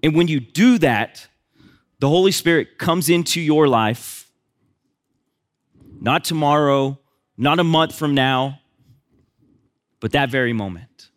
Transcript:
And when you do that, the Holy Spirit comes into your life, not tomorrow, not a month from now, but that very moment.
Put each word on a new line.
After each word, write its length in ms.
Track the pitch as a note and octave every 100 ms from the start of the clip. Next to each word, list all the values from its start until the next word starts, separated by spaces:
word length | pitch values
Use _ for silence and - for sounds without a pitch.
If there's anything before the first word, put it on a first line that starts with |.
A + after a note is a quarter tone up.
And 140 | D#3 D#3
when 120 | F3
you 120 | D3+
do 400 | A#2+ - A#3 A#3+
that, 480 | D#3 A2 A2+ - - _ _ _ - _ _ _
the 100 | C#3
Holy 220 | E3 F#3+
Spirit 480 | - E3+ E3 - _
comes 280 | - E3+ D3+
into 320 | E3+ E3 E3+
your 280 | D#3 D3+ D3+
life, 640 | A#2+ A2 A#2 - - - _ _ _ _ _ _ _ _ _ _ _ _ _ _ _ - -
not 220 | A2 D3+
tomorrow, 760 | - D#3+ D3 D3 D3 C#3 C3+ C#3 _ _ _ -
not 220 | C3 E3
a 40 |
month 300 | E3+ D#3+ D#3+
from 220 | - D#3 C#3
now, 460 | C3 C3 C3+ C#3 _ _ _ _ _ _ _ _ _ _ _ _ _ _
but 140 | A#2
that 180 | C#3+ C#3
very 200 | C3+ B2
moment. 600 | A#2 G2+ F2 A#2 _ -